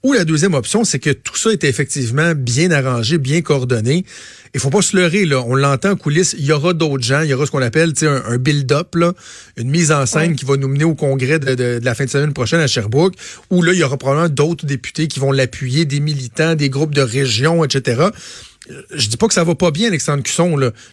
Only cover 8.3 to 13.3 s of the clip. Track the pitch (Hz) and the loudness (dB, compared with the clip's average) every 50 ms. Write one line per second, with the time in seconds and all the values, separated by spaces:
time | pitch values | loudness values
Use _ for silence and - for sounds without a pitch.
8.3 | 117 123 127 147 147 147 139 123 143 143 - _ - 165 170 170 180 - - - | -2 0 0 0 0 0 0 0 0 0 0 _ 0 2 2 2 0 -2 -12 -20
9.3 | - - - - _ - 117 127 143 170 170 147 156 143 135 123 - 156 156 170 | -20 -20 -20 -20 _ -8 -4 -2 0 2 2 2 2 2 2 0 0 0 0 0
10.3 | 165 131 - 131 139 139 139 135 135 143 151 165 160 - 151 139 135 135 131 127 | 0 -2 0 0 0 0 0 0 0 2 2 0 0 0 0 -2 0 0 0 0
11.3 | 151 160 139 127 131 123 123 123 120 120 117 123 120 - 143 127 - 139 143 151 | 0 0 0 0 0 0 0 0 0 0 -2 -2 -2 -2 -4 -2 0 0 0 0
12.3 | 143 - 123 110 - 170 160 131 - 127 104 104 110 143 170 190 185 - - - | 0 -2 -2 0 2 2 2 2 0 -2 -2 0 2 2 2 2 0 -4 -18 -18